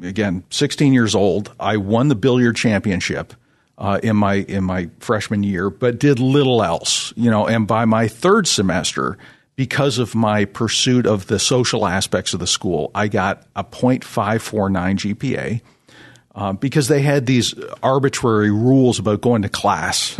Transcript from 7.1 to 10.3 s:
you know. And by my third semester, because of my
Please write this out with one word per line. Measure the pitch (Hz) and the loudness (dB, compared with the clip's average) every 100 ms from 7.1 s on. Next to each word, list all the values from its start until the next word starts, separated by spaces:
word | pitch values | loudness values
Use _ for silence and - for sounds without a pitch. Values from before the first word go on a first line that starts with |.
| - | -2
you | 117 | 2
know. | 107 87 | 2 2
And | 113 104 | 0 0
by | 110 117 | 0 2
my | 110 110 | 2 0
third | - 175 220 165 | 0 2 2 2
semester, | - 95 85 - - 64 - - _ _ - | 0 0 -2 -2 -4 -6 -8 -16 _ _ -6
because | 127 - 143 117 | -4 0 0 0
of | 113 | -2
my | 117 107 | 0 0